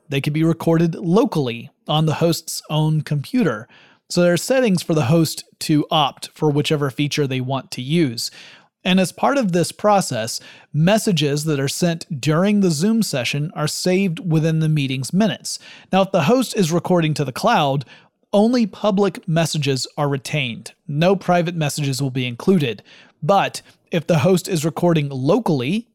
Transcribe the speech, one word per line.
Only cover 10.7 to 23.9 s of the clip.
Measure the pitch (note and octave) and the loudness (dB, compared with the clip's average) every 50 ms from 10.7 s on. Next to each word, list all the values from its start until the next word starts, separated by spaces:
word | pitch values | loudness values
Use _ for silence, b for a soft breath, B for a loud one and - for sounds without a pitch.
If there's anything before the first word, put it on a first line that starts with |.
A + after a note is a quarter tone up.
messages | - D3 D#3+ F#3 A3 G#3+ - A3 F3 C#3+ D#3 C#3 C#3+ D3 D3+ | -2 0 2 2 2 2 2 0 0 0 0 0 -2 -2 -2
that | D#3+ D3 C3+ | -2 -2 -2
are | C#3 C3+ | -2 -2
sent | - - F3 E3+ E3 E3+ - - E3 B2 | -2 -2 -2 -2 -2 -4 -8 -10 -10 -4
during | A#2 D#3 D3+ E3 F#3+ G#3+ G#3 G3+ | -2 0 2 2 2 2 2 4
the | F#3+ F3 | 2 2
Zoom | D3+ C#3 F#3 A3 A3+ A3+ | 2 2 0 0 2 0
session | G3+ - D3+ C3 A#2 - - C#3+ D3 E3 - | 0 0 -2 -2 -2 -2 -2 -4 -4 -6 -4
are | D#3 D3+ | -4 -4
saved | D3+ - - - F3+ F3+ F#3+ G3+ F3+ D#3+ - | -4 -4 -2 0 0 2 2 0 0 -2 -4
within | - E3+ D#3 D#3+ D#3 E3 D#3+ D#3+ | -2 0 0 2 2 2 0 0
the | D#3+ D#3 | 0 2
meeting's | D#3 D3+ C#3 C3 C3 C3+ B2+ - | 0 0 0 -2 -2 -4 -4 -2
minutes. | E3+ F#3+ A3+ F3 A#2+ - - - - B B B B B B B | 0 2 2 0 0 -4 -8 -10 -12 B B B B B B B
Now, | F#3 F#3+ | 0 0
if | F#3+ F#3+ | 2 2
the | - F3 | 2 2
host | C#3 F3 B3 C4+ A3+ - - | 2 4 2 2 2 0 0
is | A3 F3+ D3 | 0 0 2
recording | E3+ E3+ - - F3+ E3+ D#3+ D3+ C#3+ | 0 0 0 2 2 2 2 0 0
to | - C#3+ | -2 -4
the | B2+ | -4
cloud, | - - - A3+ A#3+ F3+ D3+ C#3 C3+ C#3+ B B B B B B _ _ _ _ | -4 -2 0 2 2 2 2 2 0 -2 B B B B B B _ _ _ _
only | - G3+ G#3+ A#3 C4 B3 A3+ | 2 4 4 4 4 2 0
public | F#3+ - - - G#3+ G3+ G3 G3+ F#3+ - - - | 0 -2 -2 -2 0 2 2 2 0 -2 -4 -4
messages | F3 D#3 E3 D#3+ - - D#3 C3+ C#3 C3+ B2 - - - D#3 | -2 0 0 0 0 -2 -2 -2 -2 -2 -2 -4 -8 -6 -4
are | D3 C#3+ | -2 -2
retained. | C#3+ B2+ - - D#3 D3+ C3 A#2+ A2 - - - - _ _ | -2 -4 -6 -4 -4 -4 -4 -4 -6 -10 -14 -18 -20 _ _
No | - C#3+ D3+ E3+ F#3+ G3+ | -6 -2 0 2 2 2
private | F#3+ - F#3 F3+ F3 E3 F3 F3 | 2 2 2 2 2 0 0 -2
messages | E3 D3+ C#3 - D#3 C#3+ C#3 C3 B2 | -2 -2 -2 -2 -2 -2 -2 -2 -2
will | C#3 C3 | -4 -4
be | B2 C3+ B2+ | -2 -4 -4
included. | B2 A#2 - - F#3 G3 E3 C#3+ A#2 G#2 - B B B B B B B _ | -4 -6 -2 2 2 2 2 2 -2 -4 -8 B B B B B B B _
But | D#3 E3+ G3 F#3+ C#3+ B2 - - b b b b _ _ | 0 2 2 2 2 0 -4 -10 b b b b _ _